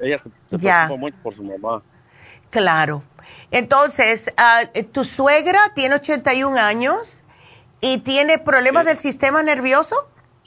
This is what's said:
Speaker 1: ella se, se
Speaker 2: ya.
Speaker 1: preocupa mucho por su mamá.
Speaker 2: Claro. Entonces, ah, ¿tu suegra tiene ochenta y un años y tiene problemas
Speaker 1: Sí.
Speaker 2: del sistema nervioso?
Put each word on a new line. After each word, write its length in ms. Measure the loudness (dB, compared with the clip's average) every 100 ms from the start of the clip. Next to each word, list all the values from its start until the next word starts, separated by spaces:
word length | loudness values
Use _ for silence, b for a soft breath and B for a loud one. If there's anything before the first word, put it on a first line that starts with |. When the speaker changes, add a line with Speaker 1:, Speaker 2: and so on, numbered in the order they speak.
Speaker 1:
ella 200 | -6 -6
se, 340 | -8 _ -10 -4
se 60 |
Speaker 2:
ya. 220 | 0 2 2
Speaker 1:
preocupa 140 | -4
mucho 180 | -10 -10
por 120 | -14 -12
su 80 |
mamá. 380 | -14 -10 -8 -8 _ b b b b b _
Speaker 2:
Claro. 540 | -2 0 2 0 -4 -12 _ B B B
Entonces, 840 | -4 2 2 2 2 0 0 -4 2
ah, 260 | 4 4 0 -6 -8
¿tu 120 | -6 -6
suegra 540 | 0 2 2 2 2 2 0
tiene 200 | 0 0
ochenta 380 | -2 -4 0
y 100 | 0
un 140 | 0 0
años 640 | 0 0 -2 -2 -6 -18 _ b b b b -6
y 180 | -4 -2
tiene 380 | -2 0 2 0
problemas 440 | 2 2 2 2
Speaker 1:
Sí. 60 | 2
Speaker 2:
del 80 | -2
sistema 440 | -4 -2 -2 0
nervioso? 520 | 0 -2 0 0 0 -4 -6 _ _ _